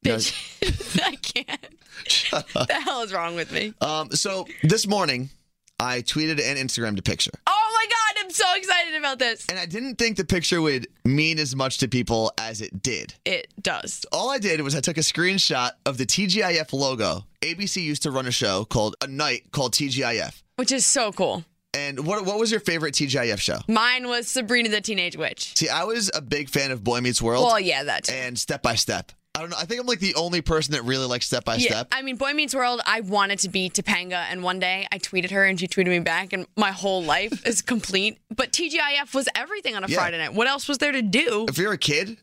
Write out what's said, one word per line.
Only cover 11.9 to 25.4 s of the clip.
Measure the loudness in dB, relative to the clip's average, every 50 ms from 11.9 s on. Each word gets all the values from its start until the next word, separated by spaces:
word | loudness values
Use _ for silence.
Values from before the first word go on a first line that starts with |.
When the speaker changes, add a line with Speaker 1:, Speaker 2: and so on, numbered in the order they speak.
| 2 0 2 2 2 2 2 2 0 -2
Speaker 1:
as | -4 -4 -6 -8
it | -10 -8 -10 -4 -4
did. | -4 -4 -4 -6 -10 -14 -8 _
Speaker 2:
It | -2 -2 -2 -4 -8 _ -4
does. | -4 -2 -2 -2 -4 -8 -8 -10 -6 -4 -2
Speaker 1:
All | -2 0 0
I | -2 -2
did | 0 0 0 0 0
was | -2 -2
I | 0
took | 0 -2 0
a | 0
screenshot | 0 0 0 2 0 2 2 2 2 2 2 2 0 0 -2 _ _
of | -4 -2 -2
the | 0
T | 0 2 2 2
G | 2 2 2 2
I | 2 2
F | 0 0 -2 -2
logo. | 0 0 0 2 0 0 0 0 -2 -6 -12 _ _ -4
A | -4 -2
B | -4 -4
C | -4 -4 -4 -2
used | -2 -2 -2 -2
to | -2 -2
run | -2 -2
a | 0 0
show | 0 2 2 2 0 -2
called, | 0 0 0 0 0 -2 -4 -6
a | -6
night | -4 -2 0 0 0 -2 -4 -6
called | -4 -2 -2 0 0
T | 0 0 0
G | 0 0 0
I | 0 0
F. | 0 -2 -4 -6 -12 _ _ _
Speaker 2:
Which | -4 0 2
is | 2 4 4
so | 4 4 4 2 0 0
cool. | 0 0 0 0 -2 -4 _ _ _ _ _ _
Speaker 1:
And | -4 -4 -4 -4 -4 -2
what, | 0 0 0 0
what | 0 0 2
was | 2 2
your | 2 0
favorite | 0 0 0 0 0 0 0
T | 0 0
G | 2 0 0
I | 2 0
F | 0 0
show? | 0 -2 -2 -2 -2
Speaker 2:
Mine | 2 2 4 4 4 2 2 0
was | -2 -2 -2 -2 -2
Sabrina | -2 -2 0 2 2 2 2 2
the | 0 0 -2
Teenage | -2 -2 -2 -2 -2 -2
Witch. | -4 -4 -6 -4 -6